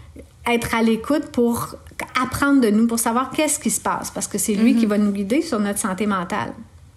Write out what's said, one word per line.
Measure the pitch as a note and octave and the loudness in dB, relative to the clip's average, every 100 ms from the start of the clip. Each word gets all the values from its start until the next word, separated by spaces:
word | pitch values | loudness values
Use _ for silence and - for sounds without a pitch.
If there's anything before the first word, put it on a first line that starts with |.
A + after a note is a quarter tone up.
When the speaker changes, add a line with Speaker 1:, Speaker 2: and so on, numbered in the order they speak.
| - - - - - | -20 -20 -20 -10 -2
Speaker 1:
être | A#3+ - A#3 | -2 0 0
à | |
l'écoute, | A3+ A3 - D4 C#4+ | 2 2 0 -2 -2
pour | - A#3+ A#3 - - - - - - | 0 0 0 -6 -12 -16 -12 -6 -4
apprendre | B3+ - C#4+ C#4 | -4 0 4 6
de | A#3 | 6
nous, | G#3 A3+ | 4 4
pour | A#3 | 2
savoir | A#3 A#3 C4 | 0 0 0
qu'est-ce | - D#4 - | 0 0 0
qui | A#3 | -2
se | - | -2
passe, | G#3 F3 - | -2 -4 -6
parce | - - | -8 -6
que | G3+ | -4
c'est | - | -2
lui | G3+ A3+ A#3 | 2 4 4
Speaker 2:
Mhm. | |
Speaker 1:
qui | G#3+ | 2
va | G#3 | 2
nous | G#3 | 0
guider | G3+ G3 C4+ | 0 -2 -2
sur | E4+ A3 | 0 -2
notre | G3+ G3+ | -2 -2
santé | G#3+ F#3 G#3+ | -4 -4 -2
mentale. | G3 F3 G#3 - - A3+ - - | -2 -4 -6 -6 -10 -18 -20 -20